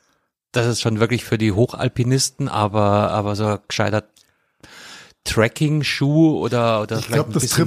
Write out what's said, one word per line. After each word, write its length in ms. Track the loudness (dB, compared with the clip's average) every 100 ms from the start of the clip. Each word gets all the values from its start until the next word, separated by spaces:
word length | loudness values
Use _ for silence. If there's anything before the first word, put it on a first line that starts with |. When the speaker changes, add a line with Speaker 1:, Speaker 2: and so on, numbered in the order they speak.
| _ _ _ _ _
Speaker 1:
das 160 | -2 0
ist 140 | 0
schon 180 | -2 0
wirklich 260 | 0 0
für 140 | -2 0
die 140 | 2
Hochalpinisten, 960 | 2 0 0 -4 -2 0 0 -2 -4 -4
aber, 640 | 0 0 2 2 4 2
aber 240 | 0 -2 -2
so 100 | -2
ein 120 | -2 -4
gescheiter 340 | -4 0 -2 -4 _ _ _ _ _ -20 -20 -20 -20 -20 _
Trekking-Schuh 1160 | -4 0 0 0 0 0 -2 -2 2 4 4 2
oder, 420 | 0 0 2 0
oder 160 | -2 -4
Speaker 2:
Ich 60 | -2
Speaker 1:
vielleicht 60 |
Speaker 2:
glaub, 120 | -2 0
Speaker 1:
ein 40 |
Speaker 2:
das 100 | -2
Speaker 1:
bisschen 120 | -2 0